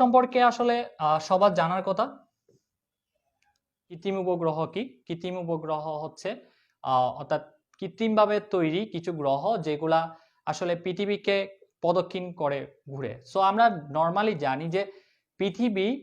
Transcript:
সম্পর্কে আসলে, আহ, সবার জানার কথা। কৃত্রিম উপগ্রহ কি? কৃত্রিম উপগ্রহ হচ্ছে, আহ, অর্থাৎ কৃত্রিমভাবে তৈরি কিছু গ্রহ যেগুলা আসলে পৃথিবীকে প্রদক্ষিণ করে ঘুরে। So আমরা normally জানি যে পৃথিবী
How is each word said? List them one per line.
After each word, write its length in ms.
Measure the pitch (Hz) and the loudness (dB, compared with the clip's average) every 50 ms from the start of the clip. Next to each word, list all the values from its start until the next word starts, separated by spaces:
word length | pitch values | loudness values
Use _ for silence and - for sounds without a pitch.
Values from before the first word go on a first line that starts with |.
সম্পর্কে 380 | 254 247 233 254 247 254 254 247 247 240 | 4 6 6 6 4 4 4 4 4 4
আসলে, 240 | 233 - 240 240 240 240 240 - - - 156 | 4 4 2 2 0 0 -2 -6 -6 -2 2
আহ, 140 | 151 156 156 - | 2 2 2 2
সবার 240 | - 185 185 202 202 175 170 | 2 4 4 4 4 4 4
জানার 240 | 165 165 180 190 185 196 | 0 0 0 -2 -2 -2
কথা। 160 | 185 196 240 277 - - _ _ _ _ _ _ _ _ _ _ _ _ _ _ _ _ _ _ _ _ _ _ _ _ _ _ _ _ _ _ _ _ _ | 0 0 -2 -2 -4 -12 _ _ _ _ _ _ _ _ _ _ _ _ _ _ _ _ _ _ _ _ _ _ _ _ _ _ _ _ _ _ _ _ _
কৃত্রিম 280 | - 180 165 180 196 190 190 180 | -20 -16 -8 -6 -4 -4 -2 -2
উপগ্রহ 320 | 185 180 175 165 160 151 160 156 160 - | -2 -2 0 0 -2 -2 -2 -4 -4 -4
কি? 100 | 190 262 - - _ _ | -6 -8 -8 -12 _ _
কৃত্রিম 280 | - 170 170 175 180 180 180 175 | -12 -10 -8 -8 -8 -6 -6 -4
উপগ্রহ 380 | 165 170 156 156 156 156 151 151 160 151 151 156 | -4 -4 -4 -4 -4 -4 -4 -4 -6 -8 -8 -8
হচ্ছে, 260 | 156 - - - 190 247 247 - _ _ _ _ _ _ _ - 131 | -10 -10 -8 -8 -8 -8 -10 -12 _ _ _ _ _ _ _ -2 0
আহ, 180 | 131 127 127 123 113 - | 2 2 2 2 0 -4
অর্থাৎ 220 | 143 - 156 151 151 - _ _ _ _ _ - | -4 -2 -2 -4 -4 -6 _ _ _ _ _ -12
কৃত্রিমভাবে 580 | 190 190 - - 226 226 214 214 214 202 208 208 208 - - | -10 -10 -6 -2 -2 2 4 4 4 4 2 0 -2 -2 0
তৈরি 260 | 180 165 156 156 190 220 214 - | 0 2 2 0 -2 -4 -4 -8
কিছু 180 | 165 165 180 170 151 | -8 -6 -6 -6 -2
গ্রহ 220 | 143 135 135 139 156 202 233 190 151 | 0 0 0 0 0 -2 -2 -2 -2
যেগুলা 320 | 156 151 147 160 160 160 165 165 165 - - _ _ _ _ - 151 | -4 -4 -2 0 2 2 2 2 -2 -8 -14 _ _ _ _ -8 -8
আসলে 220 | 151 - 185 175 170 170 175 | -6 -4 -2 -2 -2 -2 -4
পৃথিবীকে 500 | 185 175 185 202 202 208 196 202 202 196 196 196 190 - - _ _ _ _ | -4 -4 -2 -2 -2 -2 -2 0 0 0 0 -2 -4 -10 -18 _ _ _ _
প্রদক্ষিণ 440 | - 170 175 180 175 175 - 185 180 180 175 - | 0 2 2 2 0 -2 -4 -8 -8 -8 -6 -4
করে 180 | 156 143 143 135 135 135 - _ _ 135 | -2 -2 -2 -4 -6 -10 -16 _ _ -14
ঘুরে। 200 | 139 139 135 110 123 - - - | -10 -8 -8 -8 -10 -12 -12 -4
So 60 | - 190 190 196 | 0 2 2 4
আমরা 160 | 202 220 233 233 196 160 143 143 139 | 4 4 4 4 4 0 -8 -4 0
normally 380 | 156 170 165 180 202 214 220 202 147 143 | 0 0 2 2 0 0 0 0 0 -2
জানি 200 | 135 131 139 160 170 170 | -2 -2 -2 -4 -2 -2
যে 60 | 190 202 196 - - _ _ _ _ _ _ _ - | -2 -4 -4 -8 -18 _ _ _ _ _ _ _ -4
পৃথিবী 480 | 185 202 - 226 240 247 202 196 190 220 269 285 | -2 -2 -2 0 0 0 0 0 0 0 -2 -4